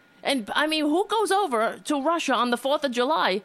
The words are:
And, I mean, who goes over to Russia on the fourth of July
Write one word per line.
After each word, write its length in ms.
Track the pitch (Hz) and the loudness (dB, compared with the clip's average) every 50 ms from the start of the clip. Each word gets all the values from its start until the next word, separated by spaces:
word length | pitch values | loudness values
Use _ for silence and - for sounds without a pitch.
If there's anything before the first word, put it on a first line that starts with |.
| _ _ _ - | _ _ _ -8
And, 280 | - - 277 254 202 208 - | -4 -2 -2 -2 -4 -4 -2
I 120 | 262 294 | 0 0
mean, 180 | 311 311 311 285 | 0 0 0 0
who 220 | 294 302 359 415 - | 2 2 0 0 0
goes 220 | 415 453 415 311 | 0 0 2 2
over 480 | 381 403 403 302 240 214 226 190 - - | 2 0 2 0 0 0 0 -2 -4 -6
to 200 | - - 294 277 | -4 -2 -2 0
Russia 320 | 262 320 339 320 - 277 247 | 0 0 0 0 0 0 0
on 160 | 214 240 247 | 2 2 0
the 80 | 240 233 | 0 0
fourth 260 | - 269 294 302 285 | 0 0 0 0 0
of 80 | 269 | -2
July 480 | 226 240 247 277 320 370 262 208 185 208 | 0 0 0 2 2 2 2 2 0 -2